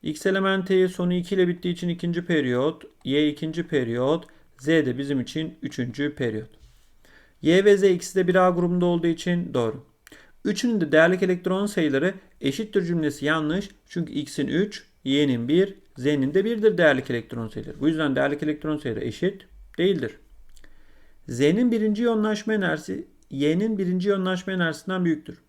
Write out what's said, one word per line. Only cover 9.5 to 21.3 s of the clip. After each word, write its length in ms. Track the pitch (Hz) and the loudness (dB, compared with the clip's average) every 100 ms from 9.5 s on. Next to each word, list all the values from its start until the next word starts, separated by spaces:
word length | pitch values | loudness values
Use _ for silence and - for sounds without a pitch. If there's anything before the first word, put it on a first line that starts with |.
doğru. 300 | 127 113 110 - _ - - - - | -2 -2 -4 -14 _ -20 -20 -20 -8
Üçünün 360 | - 208 240 220 | -4 -2 0 0
de 120 | 156 | 4
değerlik 300 | 156 165 185 | 6 6 4
elektron 440 | 185 180 180 185 202 | 0 0 0 -2 -2
sayıları 480 | 202 156 135 170 190 - - | 0 0 2 0 -4 -16 -6
eşittir 420 | - - 214 202 | -6 -4 -2 -2
cümlesi 420 | 175 170 151 147 | 0 0 -2 -2
yanlış. 440 | 139 160 151 175 202 - _ | -2 0 0 -2 -6 -16 _
Çünkü 260 | - 160 | -6 -4
X'in 340 | 139 147 - 135 | -6 -6 -4 -2
üç, 420 | 156 208 - - _ | 0 -2 -4 -20 _
Y'nin 440 | 135 139 147 123 120 | -2 2 2 0 0
bir, 260 | 160 196 196 _ - | 2 2 -4 _ -4
Z'nin 380 | 131 147 135 | -2 0 2
de 100 | 185 | 0
birdir 340 | 202 233 214 175 | 0 2 2 4
değerlik 320 | 165 131 127 | 4 4 -2
elektron 380 | 120 113 120 113 | -6 -6 -10 -8
sayıları. 320 | - - 104 | -10 -12 -2
Bu 80 | 143 | 0
yüzden 280 | 160 151 127 | 0 0 0
değerlik 260 | 139 143 | 0 -2
elektron 340 | 151 147 151 151 | -4 -4 -4 -4
sayıları 280 | 135 110 | -4 -6
eşit 420 | 120 - 180 190 - - - - | -6 -4 -4 -4 -18 -20 -20 -2
değildir. 380 | 180 185 120 - _ - - - - - - - - - | 0 0 -4 -10 _ -20 -20 -20 -20 -20 -20 -20 -20 -20
Z'nin 440 | - | -12